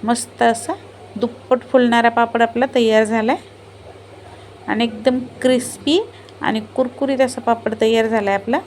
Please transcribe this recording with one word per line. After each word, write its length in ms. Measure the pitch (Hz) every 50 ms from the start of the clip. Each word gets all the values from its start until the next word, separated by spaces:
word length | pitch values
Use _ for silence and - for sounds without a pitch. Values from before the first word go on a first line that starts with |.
| -
मस्त 380 | 220 240 233 - - - - 240
असा 300 | 233 226 226 - - 349 - - - - - - - -
दुप्पट 480 | 202 208 233 - - - - 262 247 -
फुलणारा 460 | - - 262 247 240 233 233 233 233
पापड 300 | 233 233 233 233 233 233
आपला 240 | 233 233 233 233 254 262 262
तयार 280 | 254 233 220 220 220 220
झाला 280 | 214 226 226 214 226
आहे 240 | 262 - - - - - - - - - - - - - - - - - - - - - - - - - - -
आणि 160 | 202 214 233
एकदम 360 | 233 220 214 214 262 254 254 247 - - -
क्रिस्पी 580 | - 254 254 247 247 - - - - 285 302 370 453 480 - - - - - -
आणि 180 | - - 214 220 214 - -
कुरकुरीत 460 | - 262 247 - - 277 269 269 254
असा 200 | 262 247 254 -
पापड 320 | 240 - 233 233 - 226 214 220
तयार 260 | 226 220 226 226 226 226
झाला 240 | 220 226 202 202
आहे 80 | 196 202
आपला. 200 | 202 226 240 320 381